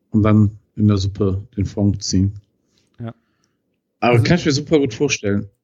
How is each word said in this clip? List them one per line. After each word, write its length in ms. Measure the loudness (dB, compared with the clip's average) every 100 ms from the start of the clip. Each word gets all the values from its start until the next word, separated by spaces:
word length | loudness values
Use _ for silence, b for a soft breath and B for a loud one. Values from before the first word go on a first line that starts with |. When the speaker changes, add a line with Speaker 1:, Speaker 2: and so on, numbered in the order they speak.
| _
Speaker 1:
Und 100 | 0
dann 300 | 4 4 2 0 _ 0
in 120 | 2
der 100 | 2
Suppe 440 | -2 -2 -2 -4 -6 -6
den 80 | -6
Fond 380 | -2 -2 -2
ziehen. 300 | -2 0 0 -4 -16 _ _ _ _ -16
Speaker 2:
Ja. 160 | -16 -16 _ _ _ _ _ _ _ -4
Speaker 1:
Aber 120 | 0
Speaker 2:
Also 100 | 2
Speaker 1:
kann 140 | 2 2
ich 80 | 0
mir 60 |
super 260 | -2 0 0
gut 160 | 0
vorstellen. 540 | -2 -4 -2 -2 -4 -6 _